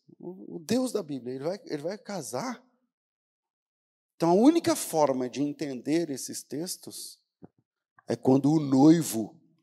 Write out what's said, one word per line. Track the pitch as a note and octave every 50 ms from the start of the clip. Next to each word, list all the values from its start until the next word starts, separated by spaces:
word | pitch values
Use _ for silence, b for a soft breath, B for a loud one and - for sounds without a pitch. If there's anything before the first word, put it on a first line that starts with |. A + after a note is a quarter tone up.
| _ _ - -
o, | - F3 F#3 F#3+ G#3 - F3
o | F3
Deus | D#3 D3 A3 C4 B3+ A#3+
da | - G#3
Bíblia, | F3 D3 C#3+ B2+ A#2 B2 C3
ele | C3 C#3
vai, | E3 G3 G3 -
ele | - D#3 D3
vai | C#3+ F3 G#3
casar? | G3+ - - G3+ F3 C3 A2+ A#2+ B2+ G#3 C4 A3+ - _ _ _ _ _ _ _ _ _ _ _ _ _ _ _ _ _ _ _ _ _ _ _ _ _ _ _ _ _ _ _
Então, | - E3 E3
a | F3
única | G3+ A#3 D4 E4+ E4+ - - -
forma | - - - E3 D#3 D3 C3+ C3 B2+ B2+
de | B2 G#2+ B2+
entender | C#3+ D3 C#3+ - D#3+ C#3 C3 A#2+ G2+ C#3+ D3+ E3+ E3+ D3+
esses | C3+ A#2+ - - A2+ - -
textos | - B2 C#3+ F3 F#3 - - - - - - - - - _ _ _ _ _ - - _ _ _ _ _ _ _ _ _ _ _
é | - A#2
quando | - - B2+ C3 C#3 C3+ C#3+
o | D#3 D#3+
noivo | D3 C3+ C3+ C3 C#3+ D#3 E3+ E3+ D3 - A2+ A2+ G#2 - - _ _ _ _ _